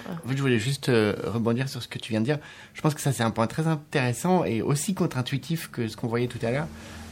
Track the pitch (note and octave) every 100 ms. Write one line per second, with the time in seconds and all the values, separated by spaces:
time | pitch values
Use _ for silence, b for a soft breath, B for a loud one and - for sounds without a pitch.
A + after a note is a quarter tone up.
0 | - E3+ A#2+ C3+ C#3 A#2+ A2+ C#3 - A#2
1 | G#2+ - - A2 A2+ A#2 C3+ B2+ - -
2 | - A2 A#2 D3 B B B - D#3 D3
3 | C#3+ B2+ A2+ G#2 A2+ - D#3+ D#3 D3+ D3+
4 | B2 A#2+ F3 F#3 E2+ A2+ - C#3+ - F#3+
5 | E3+ C3 B2 C#3 - E3 - - A2 -
6 | A#2+ A#2 B2 A2+ A2+ C3 D#3+ B B B
7 | B